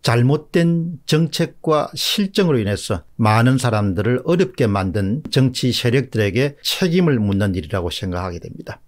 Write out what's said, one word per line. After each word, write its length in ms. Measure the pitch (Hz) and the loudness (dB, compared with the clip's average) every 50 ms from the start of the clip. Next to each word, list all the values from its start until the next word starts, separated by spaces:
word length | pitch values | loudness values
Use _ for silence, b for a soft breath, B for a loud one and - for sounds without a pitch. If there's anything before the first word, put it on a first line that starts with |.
| _ | _
잘못된 960 | - 117 120 123 131 143 151 - - - 175 170 170 170 170 165 170 175 - _ | 2 2 4 4 4 2 0 -2 -2 0 2 2 2 2 0 -2 -4 -8 -10 _
정책과 840 | - - 156 165 156 - - 170 156 - - - 165 156 151 - - - | 0 2 2 2 0 0 -2 -4 -4 -4 -8 -2 0 0 0 0 -4 -6
실정으로 640 | - - - - - 208 190 - - 196 170 147 120 | -6 -4 -4 -2 -2 -2 -2 0 0 2 2 2 2
인해서 440 | 104 98 104 95 - - 107 92 - - - | 2 0 -2 -2 -2 -4 -6 -6 -6 -12 -4
많은 420 | - 117 107 107 113 117 127 131 131 | 0 2 4 4 4 4 4 2 2
사람들을 640 | 123 123 110 107 101 101 92 87 101 113 123 123 - | 0 0 0 0 0 0 0 0 0 0 0 -2 0
어렵게 420 | - 127 127 - - - - 135 | 0 2 2 2 -2 0 0 0
만든 560 | 110 101 98 95 95 82 107 101 95 107 147 147 - | 0 2 0 -2 -2 -2 -2 -2 -2 -2 -4 -6 -2
정치 420 | - 139 131 131 127 - - 127 117 | 0 2 2 2 0 0 -2 -2 -2
세력들에게 840 | - - 120 120 139 131 - - 113 107 101 90 120 131 143 143 _ - | 0 0 0 0 0 -2 -2 -2 0 0 0 0 0 -2 -2 -2 _ -8
책임을 560 | - - - 190 185 165 185 180 160 143 120 | -6 -4 -2 -2 0 2 2 2 2 2 2
묻는 360 | 104 101 98 98 104 104 90 | 2 0 2 2 0 0 0
일이라고 360 | 92 82 80 98 95 87 87 | -2 -4 -4 -4 -4 -4 -4
생각하게 480 | 80 - - 92 90 87 90 92 85 87 | -6 -6 -6 -6 -4 -4 -6 -6 -8 -10
됩니다. 420 | - - - - - - - - - | -12 -14 -14 -14 -14 -16 -16 -18 -18